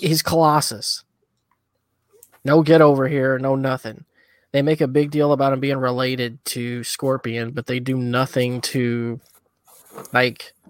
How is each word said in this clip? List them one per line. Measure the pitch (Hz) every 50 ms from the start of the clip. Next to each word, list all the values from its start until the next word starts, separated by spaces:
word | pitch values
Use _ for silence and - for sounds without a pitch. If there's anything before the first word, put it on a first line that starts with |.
| -
he's | 165 160 156 -
Colossus. | - 170 165 160 151 151 151 139 - 117 101 - - - - - _ _ _ _ _ _ _ _ _ _ _ _ _ _ _ _ _ _ _ _ _ _ _ - _ _ _ -
No | 135 147 165 156
get | 147 165 160
over | 156 147 143 135 131 131
here, | 147 139 131 135 135 127
no | 131 135 135
nothing. | 135 135 135 131 127 - 113 107 - - _ _ _ _ _ _ _ _ _ -
They | 139 139
make | 147 156 151
a | 160
big | 131 131 147 147 147
deal | 147 151 147 147 147
about | 131 139 139 135
him | 131
being | 135 139 139 135
related | 131 127 123 123 131 127 131 127 123 120 117 - _
to | - - 127 120 120 120 120 117
Scorpion, | - - - - 135 131 131 - 117 113 117 117 117
but | 123 120 117
they | - 127 127
do | 123 135 131
nothing | 127 127 120 120 123 135 135 - 131 123 123 123 123
to, | 117 - - 135 123 120 120 120 117 117 117 120 - _ _ _ _ _ _ _ _ _ _ - _ _ - - - - -
like, | 123 127 123 117 - - - - _ _ -